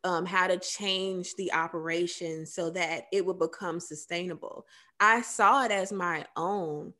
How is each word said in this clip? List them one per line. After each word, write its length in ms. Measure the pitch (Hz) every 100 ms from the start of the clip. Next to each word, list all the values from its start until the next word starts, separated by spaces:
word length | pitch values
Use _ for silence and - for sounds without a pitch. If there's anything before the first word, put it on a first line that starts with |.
um, 220 | 185 170 180
how 220 | 190 185
to 100 | 185
change 760 | - - 202 190 190 185 180 -
the 180 | 185
operation 920 | 160 165 170 160 170 175 - 170 160 156
so 240 | - 170
that 340 | 175 165 165 -
it 120 | 196 185
would 140 | 180
become 400 | 160 - 185 165
sustainable. 880 | - 151 - 175 180 165 - - - - _ _
I 220 | 208 226
saw 420 | 240 - 208 262
it 80 | 240
as 220 | 202 190
my 320 | 202 175 160 - -
own. 580 | 170 202 165 151 156